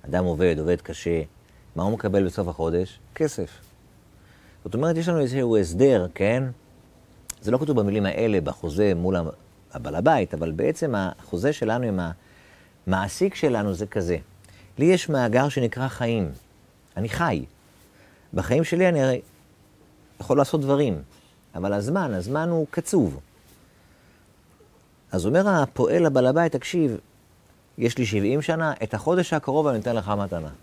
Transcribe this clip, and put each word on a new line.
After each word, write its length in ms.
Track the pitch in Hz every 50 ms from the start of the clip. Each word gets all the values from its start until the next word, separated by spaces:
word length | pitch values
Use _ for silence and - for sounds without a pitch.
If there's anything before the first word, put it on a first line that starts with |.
| -
אדם 200 | 71 78 90 92
עובד, 300 | 90 82 76 92 90 80 76
עובד 220 | 78 85 87 80
קשה, 400 | - - 82 - - 90 85 80 78 - - - - _ - - - - -
מה 80 | - 92
הוא 100 | 104 113
מקבל 320 | 104 - 101 95 101 98
בסוף 220 | 90 - - 95
החודש? 520 | 90 82 - 82 82 82 87 92 - - - - - -
כסף. 340 | - 156 143 - - 90 76 - - - - - _ _ _ _ - _ - - - - - - - - - - - -
זאת 100 | 92 101
אומרת, 240 | 117 147 165 165
יש 120 | 165 165 180
לנו 100 | 170 160
איזשהו 380 | 139 120 127 135 127 117 113
הסדר, 500 | 107 95 82 82 92 131 139 127 101 90 87 -
כן? 280 | - 98 104 117 131 135 127 123 - - - - - - - _ - _ _ - - - - - -
זה 100 | - 104
לא 60 | 117
כתוב 220 | 127 151 147 139 117
במילים 260 | 101 101 101 107 101
האלה, 360 | 95 76 87 113 113 104 92
בחוזה 520 | 76 - - - - 82 73 92 104 101 90
מול 200 | 85 87 92 95
ה-, 80 | 87 82 78 - - - - _ _ _ _ -
הבעל 220 | 123 117 - 76
הבית, 380 | 82 104 151 156 127 92 - -
אבל 180 | 76 82 82
בעצם 420 | 78 - 127 135 160 - 165 147 120
החוזה 580 | 101 95 90 - - - - - 85 104 143 151
שלנו 320 | - 117 107 113 123 127
עם 140 | 117 98 90 87 82 85 - _ - - - - - - - - _ _ _ _
המעסיק 480 | 90 92 95 98 95 - - 185 202 -
שלנו 380 | - - 143 123 107 104 101 92
זה 120 | 85 104
כזה. 320 | 101 - 110 90 85 87 78 - - - - - - - - - - -
לי 80 | - 139
יש 240 | 170 185 170 - -
מאגר 400 | 151 135 123 113 110 123 139 147
שנקרא 380 | - 139 123 110 - 127 131
חיים. 440 | 131 - - 123 117 117 110 92 73 65 - - _ _ _ _ _ _ _ _ _ _
אני 120 | 92 107 107
חי. 360 | - - 170 160 107 73 62 - _ _ _ _ _ _ - _ _ - - _ _ _ _ _ -
בחיים 300 | 92 90 - 123 147 165
שלי 260 | - 170 170 190 180
אני 140 | 170 147 131
הרי 180 | 131 127 127 - - _ _ _ _ _ _ _ _ _ _ - _ _ _ _ _ _ -
יכול 180 | - - 127
לעשות 240 | 143 139 - - 156
דברים, 400 | 139 135 139 139 147 123 90 76 71 - - - _ _ _ _ _ _ -
אבל 180 | 87 92 101 101
הזמן, 400 | 101 101 123 165 196 175 135 104
הזמן 360 | 92 90 101 135 151 160 175
הוא 180 | 170 165 151 -
קצוב. 480 | - 175 165 - - 175 117 85 67 69 - _ _ _ _ - - _ _ _ _ _ _ _ _ _ _ _ _ _ _ _ _ _ _ _ _ _ - _ _ _ _ _ _ _ _ _
אז 140 | - 92 82
אומר 240 | 104 135 180 196 208
הפועל 560 | 190 160 139 - _ - 120 - 147 175 170
לבעל 220 | 151 135 131 127
הבית, 240 | 127 139 165 170 160
"תקשיב, 460 | - 131 - - - 175 156 131 110 - - _ _ _ _ _ _ _ _ _ _ _ _ _ _
יש 200 | - 117 117 -
לי 80 | - 123
שבעים 360 | 101 107 104 98 104 127 151
שנה, 320 | 147 - 160 165 160 151 131 - 113
את 100 | 104 -
החודש 400 | 104 - 156 180 185 170 - 165
הקרוב 340 | 151 - - 135 156 151
אני 120 | 147 123 110
אתן 160 | 107 123 117
לך 140 | 113 95 101
מתנה. 400 | 104 101 101 90 95 85 78 73 73 -